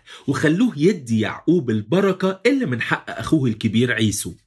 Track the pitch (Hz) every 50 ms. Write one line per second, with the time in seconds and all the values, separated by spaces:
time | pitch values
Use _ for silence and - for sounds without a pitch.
0 | _ - - - - - 123 104 160 151 160 190 254 226 - 143 151 196 214 160
1 | 127 113 113 107 104 - - - - 156 175 175 127 117 110 107 104 107 165 190
2 | 202 196 185 - 185 190 190 - - 247 285 269 247 143 120 117 - - 156 -
3 | - - - - 113 - 156 151 131 120 101 - - 110 104 113 127 123 113 113
4 | 113 107 92 - - 90 80 - _